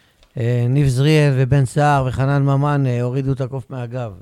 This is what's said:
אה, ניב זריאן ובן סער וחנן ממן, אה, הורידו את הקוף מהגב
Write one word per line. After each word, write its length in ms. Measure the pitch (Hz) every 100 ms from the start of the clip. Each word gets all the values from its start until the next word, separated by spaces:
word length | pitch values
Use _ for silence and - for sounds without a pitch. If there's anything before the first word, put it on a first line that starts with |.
| _ _ _ -
אה, 280 | 117 123 120
ניב 180 | 135 139
זריאן 460 | 123 143 156 147 131
ובן 300 | 131 143 131
סער 400 | 151 147 143 127
וחנן 340 | 117 135 143
ממן, 400 | 139 139 147 143 131
אה, 140 | 120
הורידו 300 | 123 131 135
את 80 | 131
הקוף 280 | 131 135 -
מהגב 440 | 135 120 127 117 92